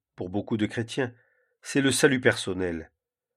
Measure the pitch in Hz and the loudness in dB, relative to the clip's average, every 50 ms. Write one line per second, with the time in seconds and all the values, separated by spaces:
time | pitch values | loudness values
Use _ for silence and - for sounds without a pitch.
0 | _ _ _ - 101 90 92 101 98 - 117 107 107 104 - - 113 113 - - | _ _ _ -12 -10 -6 -6 -6 -4 -2 -2 -2 -2 -2 -2 -6 -8 -6 -4 -4
1 | 135 117 117 _ _ _ _ _ _ _ _ _ - - - 147 135 135 123 - | -4 -4 -6 _ _ _ _ _ _ _ _ _ -16 -4 -2 0 2 2 4 6
2 | - 151 135 127 127 120 107 - - - 95 90 92 90 85 80 80 - _ _ | 6 6 6 4 4 2 2 2 -2 -4 -4 -2 -2 -2 -4 -6 -8 -12 _ _
3 | _ _ _ _ _ _ _ | _ _ _ _ _ _ _